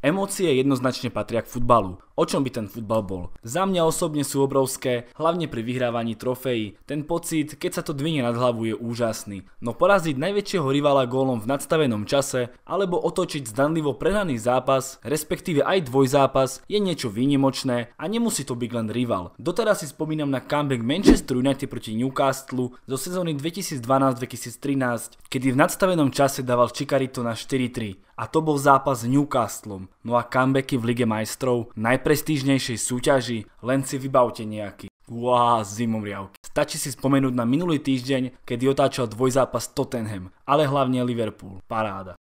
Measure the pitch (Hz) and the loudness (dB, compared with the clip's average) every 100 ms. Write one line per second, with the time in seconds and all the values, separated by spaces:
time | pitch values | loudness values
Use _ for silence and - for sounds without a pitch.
0 | 139 196 196 - 180 131 135 131 131 123 | 0 0 -2 0 2 4 4 2 0 -2
1 | 120 - 104 113 - 123 117 117 95 92 | -4 -6 -4 -4 -4 -2 4 4 4 -6
2 | _ - 165 185 131 123 104 120 107 110 | _ -2 0 2 0 -2 -8 -8 -2 -2
3 | 98 95 87 - 117 139 190 180 160 160 | -2 -6 -8 -10 -8 -2 0 2 2 2
4 | 175 147 139 139 139 139 131 - 131 120 | -2 0 -2 0 2 2 0 0 -2 -2
5 | 120 - 160 175 151 120 113 127 123 117 | -4 -2 0 0 -2 -4 -4 -2 -2 -2
6 | 117 110 120 127 135 120 107 - - 147 | -4 -4 -4 -2 -2 -2 -4 -10 -10 -8
7 | 151 170 165 160 151 - 180 - 165 147 | -4 -4 -2 -2 -4 -4 -6 -6 -6 -4
8 | 147 156 120 120 127 117 113 107 117 117 | -2 0 0 0 0 0 -2 -4 -6 -2
9 | 117 110 - 98 90 - 117 113 180 202 | -2 -2 -10 -12 -14 -10 -8 2 4 4
10 | 165 131 160 202 202 190 135 139 147 139 | 2 -2 -2 -2 -2 -2 2 2 4 4
11 | 127 131 135 120 107 139 - 160 143 107 | 2 2 0 0 -2 -4 0 2 2 0
12 | 101 139 135 127 120 - - 170 196 175 | 0 0 0 -2 -4 -8 -6 -2 0 0
13 | 160 165 175 156 127 107 143 165 151 127 | -2 0 -2 -4 -8 0 0 2 0 0
14 | 156 202 190 120 110 127 127 135 123 - | 0 0 0 -2 2 0 2 0 0 -10
15 | 113 151 - 175 - 151 - 190 143 131 | -4 -4 -2 -6 0 0 2 2 2 4
16 | 135 143 135 135 135 - - 202 202 160 | 4 6 4 4 0 -2 -4 -2 0 -2
17 | 123 104 131 143 135 127 135 120 113 _ | -4 0 2 4 2 2 -2 -2 -4 _
18 | 160 226 233 - 143 120 120 117 110 107 | -6 -2 0 -2 -4 -6 -4 -4 -4 -2
19 | 123 101 87 - 127 175 220 196 151 - | -2 -2 -4 -8 -6 -2 0 0 -2 -8
20 | 156 156 143 135 - 147 143 131 113 160 | -4 -2 -2 -4 -2 -2 0 -2 0 4
21 | - - - 127 131 135 135 117 113 110 | 8 6 4 0 0 0 -4 -10 -8 -4
22 | 127 131 139 127 - 127 123 123 - 135 | -4 0 0 0 -6 -4 -4 -6 -8 -6
23 | 185 180 170 147 151 175 180 147 117 131 | -4 -4 -2 -2 -4 -6 -8 -8 0 2
24 | 139 120 123 120 - - 139 139 127 117 | 4 0 -6 -8 -12 -8 -4 0 0 -2
25 | - - - 135 131 127 156 - 190 175 | -6 -18 -6 -2 0 4 2 4 2 4
26 | 143 - 139 - 127 123 120 - 139 139 | 2 4 2 2 -2 2 2 0 -2 0
27 | 131 127 120 110 - 135 123 120 110 95 | -2 -4 -4 -6 -4 -2 -2 -4 -8 -10
28 | _ - 110 160 160 147 139 135 139 127 | _ -10 -2 0 2 2 6 6 6 -2
29 | 117 135 143 135 110 - 110 98 95 _ | 2 2 2 0 -2 -4 -12 -12 -14 _
30 | - 120 117 131 131 135 131 135 113 120 | -2 0 0 2 4 2 0 -2 0 0
31 | 117 110 110 - 131 123 110 - 110 131 | 0 0 -4 -4 0 0 -2 -4 2 2
32 | 143 147 - 151 135 135 - 110 - 123 | 2 0 2 -2 2 0 0 -4 -4 -2
33 | 123 139 120 113 104 _ 113 135 135 143 | 2 2 2 -6 -8 _ -2 -2 -2 -6
34 | 135 135 120 110 110 107 104 - 98 _ | 0 4 4 0 -8 -8 -10 -12 -20 _
35 | - 117 120 123 120 117 101 104 117 110 | -14 -6 2 4 4 4 0 -4 -2 -2
36 | 104 98 98 - - - 147 156 - 120 | -4 -8 -12 -16 -6 -2 -2 -2 -8 -4
37 | - 139 135 123 117 135 175 151 143 131 | 2 2 2 0 2 2 2 0 0 -2
38 | 123 135 127 - - 123 131 135 139 - | 0 -2 -2 -8 -8 -2 0 4 2 2
39 | 120 107 131 127 123 120 - - 131 123 | -4 2 2 4 2 0 -6 -4 -4 -2
40 | 110 104 92 _ - 143 147 139 131 127 | -6 -8 -12 _ 0 2 4 2 2 2
41 | 123 117 110 98 98 95 - 113 110 95 | 0 -2 -4 -6 -16 -16 -8 -4 -4 -4
42 | 95 87 | -12 -16